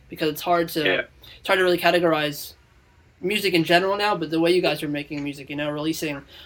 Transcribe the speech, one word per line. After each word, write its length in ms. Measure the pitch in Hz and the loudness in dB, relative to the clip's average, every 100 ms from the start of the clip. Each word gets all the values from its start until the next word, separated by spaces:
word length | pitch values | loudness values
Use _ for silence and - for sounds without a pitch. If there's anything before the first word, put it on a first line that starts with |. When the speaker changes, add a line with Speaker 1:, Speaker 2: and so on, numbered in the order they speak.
| - | -14
Speaker 1:
because 200 | - 160 | -4 -4
it's 120 | 147 | -2
hard 260 | 180 175 165 | 0 0 0
to, 140 | 165 | -2
Speaker 2:
Yeah. 180 | 147 180 - _ - - | 0 -2 -4 _ -20 -8
Speaker 1:
it's 100 | - | 0
hard 100 | 190 | 2
to 60 | |
really 140 | 185 175 | 4 4
categorize 760 | 170 175 175 156 147 143 - - _ _ _ _ _ - | 4 4 2 0 -2 -6 -12 -16 _ _ _ _ _ -8
music 340 | 180 208 196 | -4 -2 0
in 100 | 175 | 2
general 320 | 160 175 190 202 | 4 4 4 0
now, 180 | 208 | 0
but 160 | 185 151 | 0 -2
the 80 | 160 | 0
way 140 | 170 | 2
you 100 | 180 | 4
guys 220 | 170 151 | 2 -2
are 40 | 151 | -4
making 360 | 147 143 147 | -6 -6 -8
music, 260 | 143 139 135 | -8 -8 -10
you 60 | 147 | -6
know, 120 | 147 | -4
releasing 520 | 147 156 156 160 139 - - | -4 -4 -4 -6 -8 -12 -20